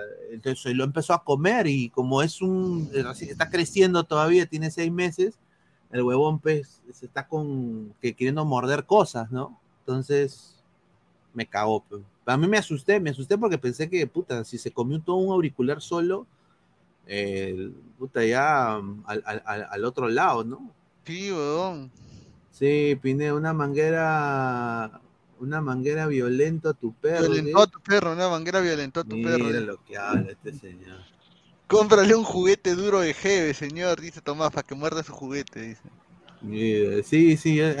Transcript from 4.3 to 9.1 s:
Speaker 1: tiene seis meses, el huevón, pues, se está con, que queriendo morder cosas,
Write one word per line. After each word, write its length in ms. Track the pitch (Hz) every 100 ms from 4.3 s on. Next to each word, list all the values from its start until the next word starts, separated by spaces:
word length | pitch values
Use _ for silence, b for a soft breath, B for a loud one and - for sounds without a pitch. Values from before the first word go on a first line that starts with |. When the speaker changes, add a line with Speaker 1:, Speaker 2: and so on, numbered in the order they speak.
| 180 165
Speaker 1:
tiene 260 | 156 156
seis 200 | 170 165
meses, 460 | 175 180 160 190 - _ _ _ _ _
el 120 | 123
huevón, 360 | 123 127 151 156
pues, 420 | 156 151 135 _ -
se 120 | - 123
está 220 | 139 135
con, 680 | 156 147 135 120 110 107 104
que 120 | 120
queriendo 320 | 110 127 151 156
morder 400 | 127 127 143 -
cosas, 440 | 208 170